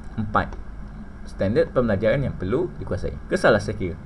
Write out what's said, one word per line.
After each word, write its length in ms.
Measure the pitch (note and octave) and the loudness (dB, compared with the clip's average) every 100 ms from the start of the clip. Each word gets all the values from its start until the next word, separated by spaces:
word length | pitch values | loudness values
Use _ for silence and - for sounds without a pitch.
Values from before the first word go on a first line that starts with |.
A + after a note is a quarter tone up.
| - - | -10 -6
empat. 380 | G#2 G2+ F2 - - - - - - - - | 0 0 0 -4 -10 -10 -10 -10 -12 -12 -10
Standard 420 | - G2 B2+ D#3+ - | 0 2 4 4 2
pembelajaran 480 | A#2+ G2 A2 C3+ | 2 4 4 4
yang 100 | A#2+ | 2
perlu 380 | - F#2 B2+ F3+ - | -2 0 0 0 -4
dikuasai. 340 | F#2+ F2+ - - - | -4 -4 -4 -4 -2
Ke 80 | F#3+ | 2
salah 240 | D#3 G#2+ | 6 4
saya 160 | G2+ F#2 | 2 -2
kira? 180 | F#2 - | -4 -4